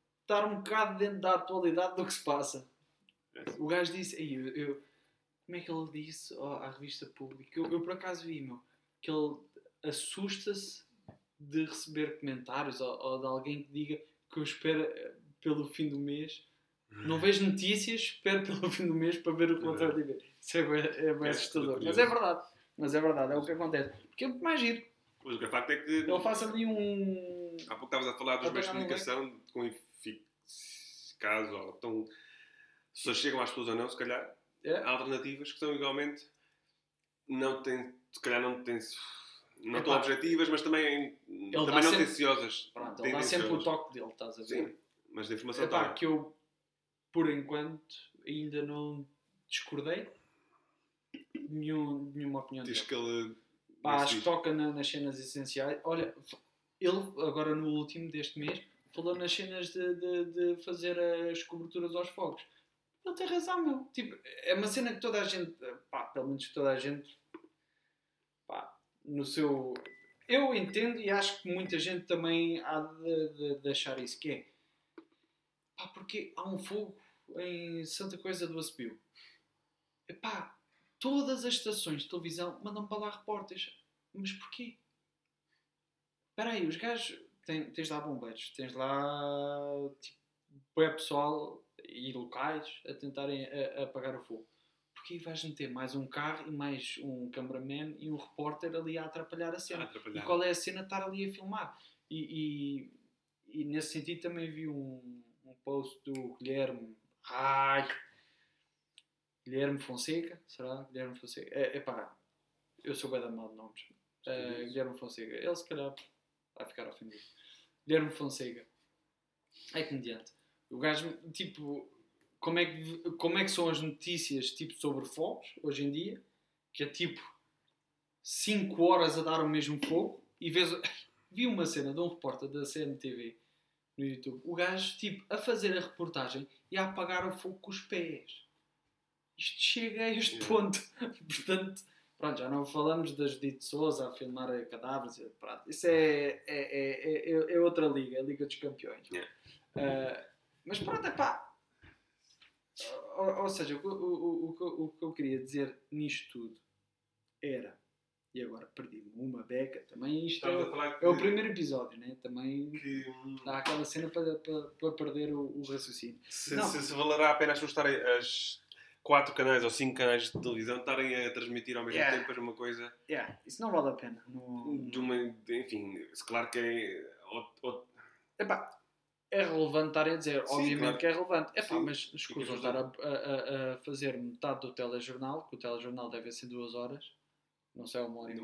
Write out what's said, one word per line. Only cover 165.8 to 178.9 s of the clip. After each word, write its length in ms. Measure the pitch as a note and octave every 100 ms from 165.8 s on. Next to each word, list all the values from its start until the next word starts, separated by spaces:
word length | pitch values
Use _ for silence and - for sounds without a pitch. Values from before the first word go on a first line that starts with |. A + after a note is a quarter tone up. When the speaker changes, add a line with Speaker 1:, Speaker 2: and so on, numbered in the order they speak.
| C3+ - A#2+ - -
Speaker 2:
se, 260 | - -
Speaker 1:
Não. 100 | D3
Speaker 2:
se, 160 | G#3 D3+
se 100 | C#3
valerá 380 | C#3 D3+ D3+ D3+
a 40 |
pena 180 | D3+ D3+
as 60 | D3
pessoas 120 | D3+
estarem 240 | - C#3+ C3+ B2 B2
as 460 | B2 - - - - - - -
quatro 320 | - C#3+ C#3
canais 300 | C#3 C3 B2+
ou 60 | A#2
cinco 260 | - C3 B2+
canais 280 | B2 A#2+
de 80 | A2+ -
televisão 380 | B2 A2+ A2+ B2
estarem 360 | C3+ C3 C3 B2+ A#2+
a 60 |
transmitir 440 | B2 A#2+ A#2+ A2+ A#2+
ao 80 |
mesmo 140 | A#2+ D#3
Speaker 1:
Yeah. 180 | C#3 B2+
Speaker 2:
tempo 120 | B2+
a 40 |
mesma 180 | B2 A#2+
coisa. 400 | A2+ A#2+ A#2 A#2+ - -
Speaker 1:
Yeah, 280 | D3 - - -
isso 140 | -
não 100 | A3+
vale 160 | F3 C#3
a 40 |
pena. 300 | B2+ A#2+ A#2 -
Não, 480 | B2+ B2 B2 C3 C#3 B2
Speaker 2:
De 120 | B2+
uma, 160 | B2+ B2 A#2+
de, 300 | A2+ - A#2+
enfim, 360 | B2 G#2+ G2 F#2+ -
se 120 | -
claro 240 | - A#2 A#2
que 80 | A#2+
é 520 | A#2 A#2 G2+ F2 - - - A2+ C3+ -
o, 60 | B2+
o 160 | B2 - - - _ _ -
Speaker 1:
Epá, 400 | G3+ - - - _